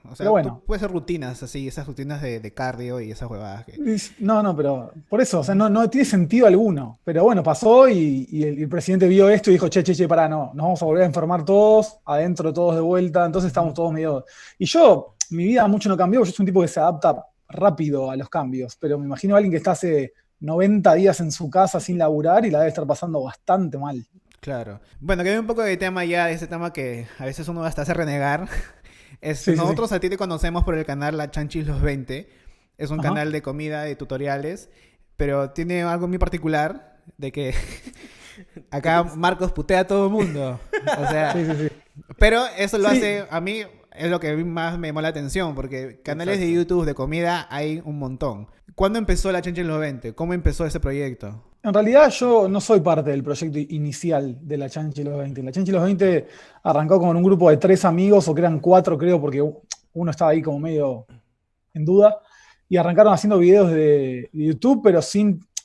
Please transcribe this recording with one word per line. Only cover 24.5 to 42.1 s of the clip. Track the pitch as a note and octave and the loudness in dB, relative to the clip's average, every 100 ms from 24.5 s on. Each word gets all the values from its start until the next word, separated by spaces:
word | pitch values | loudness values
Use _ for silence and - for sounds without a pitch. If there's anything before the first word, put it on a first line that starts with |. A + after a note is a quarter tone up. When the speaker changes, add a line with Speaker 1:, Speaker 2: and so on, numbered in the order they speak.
| B2+ A2 G2+ - - | -10 -10 -16 -20 -10
Speaker 1:
Bueno, | D3 F#3 | -4 -2
que | F3+ | 0
hay | G#3+ | -2
un | A3 | -2
poco | A3+ | -4
de | G#3+ F3+ | -2 -4
tema | F#3+ F#3 | -4 -4
ya, | F3 F3 E3+ | -2 -2 -2
de | |
ese | E3 E3 | -4 -8
tema | E3+ E3+ | -8 -8
que | - C3 A#2 A#2 - | -8 -8 -10 -12 -12
a | C3+ | -12
veces | C#3 D#3+ | -10 -10
uno | E3+ | -8
hasta | E3 D3 | -6 -6
hace | C#3 | -4
renegar. | E3+ D#3 C#3+ C#3 D3+ G3 | -4 -4 -2 -2 -4 -4
<laughs> | - - _ - _ _ - | -8 -8 _ -20 _ _ -14
Este, | D#3 | -10
Speaker 2:
Sí, | D3+ - | -4 -2
sí, | E3 | 0
sí. | |
Speaker 1:
nosotros | E3+ F#3 A3+ | 0 -2 -2
a | F#3+ | -2
ti | F3+ | -4
te | F#3 | -4
conocemos | F#3+ D#3+ E3+ E3+ | -6 -4 -4 -2
por | E3 D#3+ | -2 -2
el | D#3 | -4
canal | C#3+ D3 D#3 | -6 -4 -6
La | D3 | -6
Chanchis | D#3+ D3+ E3 D3 | -8 -8 -6 -6
los | C#3+ | -2
veinte. | D3 C#3 B2 C3+ G3 _ - _ _ _ | -2 -4 -8 -12 -14 _ -20 _ _ _
Es | D3 | -8
un | D#3 | -6
Speaker 2:
Ajá. | D3+ | -4
Speaker 1:
canal | D#3+ D3+ | -4 -4
de | D3+ | -6
comida, | C#3 C#3+ D3+ D3+ | -8 -10 -8 -8
de | D3+ | -10
tutoriales, | C#3 C3+ C3+ C#3+ C#3 D3+ G3+ - _ _ _ _ - | -12 -10 -8 -6 -6 -8 -12 -16 _ _ _ _ -6
pero | C#3+ C#3 C#3 | -2 -2 -4
tiene | C#3 E3+ F3+ | -6 -4 -4
algo | E3+ E3+ F3+ | -2 -4 -4
muy | F3+ | -2
particular | F3+ E3 D#3 D#3 D3+ - - _ _ - | -2 -2 -2 -2 -2 -6 -16 _ _ -14
de | C#3 | -12
que | D3 C3+ | -8 -4
<laughs> | - - - - - C#4 - - - F3+ E3+ - | -4 -4 -10 -20 -20 -20 -20 -20 -20 -20 -20 -12
acá | C#3+ E3 E3+ E3+ D#3 | -6 0 0 0 -2
Marcos | F3 F3+ F3+ | -2 0 -4
putea | - D3+ F#3 | -4 0 0
a | F#3 | 2
todo | G3+ G3 | 0 0
el | |
mundo. | G#3 G3 C#3+ C3+ B2 - G#4+ - | 0 -2 -4 -6 -8 -8 -6 -4
O | C4+ C#3+ | -2 -2
sea, | D3+ D3+ | 0 0
Speaker 2:
Sí, | F3 | 0
sí, | D#3+ D3+ D3+ | -2 -2 -4
sí. | - _ C#3+ - | -8 _ -20 -20